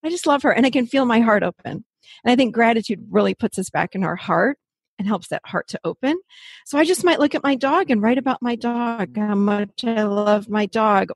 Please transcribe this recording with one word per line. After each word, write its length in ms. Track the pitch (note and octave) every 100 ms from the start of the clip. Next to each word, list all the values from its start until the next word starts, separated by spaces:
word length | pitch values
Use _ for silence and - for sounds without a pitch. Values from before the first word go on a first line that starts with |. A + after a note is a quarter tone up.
I 60 | D#4
just 160 | F4 D#4
love 160 | C#4+
her." 100 | D4
And 140 | - C4+
I 40 |
can 160 | C#4 A#3+
feel 200 | C4+ B3
my 140 | A3+
heart 220 | A3+ G#3
open. 420 | F3 - - G3 - _ - -
And 100 | A#3
I 40 | B3
think 180 | A#3+
gratitude 520 | A3 A#3 A3+ A3 G3 G#3
really 240 | G3+ G3
puts 240 | - A3+ -
us 120 | F#3
back 240 | G3 F3
in 100 | F#3+
our 120 | E3 F3+
heart 420 | - E3 A#3 C#4+ _ _ _ -
and 120 | G3
helps 180 | F#3+ -
that 160 | D3
heart 220 | - F3+ -
to 140 | -
open. 340 | E3+ - C4+ F4+ - - - - -
So 120 | C#4+
I 60 |
just 180 | D#4+ F4+
might 160 | F4 D#4
look 160 | D4
at 80 | D4+
my 140 | C#4 C4
dog 340 | C4+ E4+ D4+
and 100 | A3
write 160 | A3 B3+
about 240 | C4 -
my 140 | A#3+
dog, 640 | A#3 A#3+ A#3 A#3 A#3 F#3 A3
how 180 | G#3
much 480 | G3+ G3+ G#3 G3+ -
I 220 | A#3 A3+
love 440 | G#3 G3+ G#3 G#3 G#3
my 180 | G#3 G3+
dog. 440 | A3+ G#3+ G3 F#3